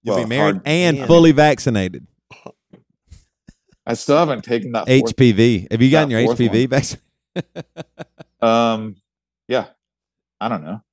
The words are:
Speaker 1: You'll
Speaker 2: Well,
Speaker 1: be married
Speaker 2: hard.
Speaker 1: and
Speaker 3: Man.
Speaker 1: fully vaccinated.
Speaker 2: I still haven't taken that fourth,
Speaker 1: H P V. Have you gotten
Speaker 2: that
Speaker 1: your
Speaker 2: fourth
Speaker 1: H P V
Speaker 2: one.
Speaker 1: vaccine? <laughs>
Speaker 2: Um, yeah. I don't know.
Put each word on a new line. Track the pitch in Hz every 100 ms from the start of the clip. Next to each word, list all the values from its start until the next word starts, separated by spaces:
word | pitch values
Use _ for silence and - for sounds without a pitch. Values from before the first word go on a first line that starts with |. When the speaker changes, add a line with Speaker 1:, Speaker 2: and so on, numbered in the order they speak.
Speaker 1:
You'll | 113 98
Speaker 2:
Well, |
Speaker 1:
be | 107
married | 127 - 98
Speaker 2:
hard. | 143
Speaker 1:
and | 165 175 143
Speaker 3:
Man. | 131
Speaker 1:
fully | 170 165
vaccinated. | 139 151 139 - 107 92 69 - _ _ - - _ _ _ _ _ _ - _ _ _ _ _ _ -
Speaker 2:
I | 117
still | - 147
haven't | 165 120
taken | - 117 101
that | 117 98
fourth, | 131 117
Speaker 1:
H | -
P | 127
V. | 101 117 104 95
Have | 113
you | 131
gotten | 151 147
Speaker 2:
that | 113
Speaker 1:
your | 113
Speaker 2:
fourth | 120
Speaker 1:
H | 113
P | 107
V |
Speaker 2:
one. | 127
Speaker 1:
vaccine? | 131 - - _ _ _ 175
<laughs> | - 170 - - - _ - _ - _
Speaker 2:
Um, | 113 113 117 110 110 95 _ _ _ _ -
yeah. | 123 95 _ _ _ _ _ _ _
I | 110
don't | 104
know. | 78 107 _